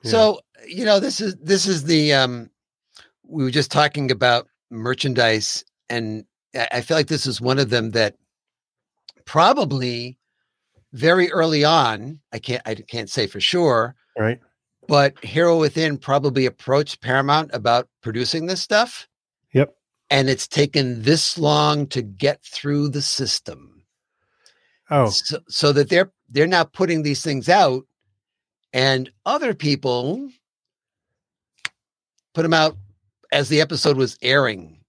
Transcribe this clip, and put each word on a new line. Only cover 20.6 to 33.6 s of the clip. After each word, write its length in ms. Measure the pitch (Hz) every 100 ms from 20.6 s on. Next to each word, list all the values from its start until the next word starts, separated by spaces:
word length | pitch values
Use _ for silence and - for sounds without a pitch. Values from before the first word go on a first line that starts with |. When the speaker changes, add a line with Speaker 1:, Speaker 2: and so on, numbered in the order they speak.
| 143 143 131 120
Speaker 2:
this 360 | 110 160 - -
long 480 | 147 151 151 147 143
to 140 | 131
get 400 | 107 92 139 147
through 460 | - - 143 147 147
the 120 | 139
system. 800 | 139 - 123 - - 69 69 _ _ _ _ _ _ _ _ _ _ _ _
Speaker 1:
Oh. 180 | 147 117
Speaker 2:
So, 300 | - - 156 _
so 240 | - 151
that 160 | 143 135
they're, 240 | 175 185 _ _
they're 180 | 117 165
now 180 | 180
putting 380 | 160 - 180 165
these 200 | 147 135
things 260 | 160 139 113
out, 360 | 190 170 127 - _ _ _ _ _ _ _ _
and 380 | 127 135 131 131 _
other 300 | - 285 277
people 720 | 143 147 143 139 123 131 220 277 _ _ _ _ _ _ _ _ _ _ _ _ _ - _ _ _ _ _ _
put 100 | -
'em 80 | 165
out 220 | 160 156 - - _ _ _ _
as 160 | 143 139
the 120 | 147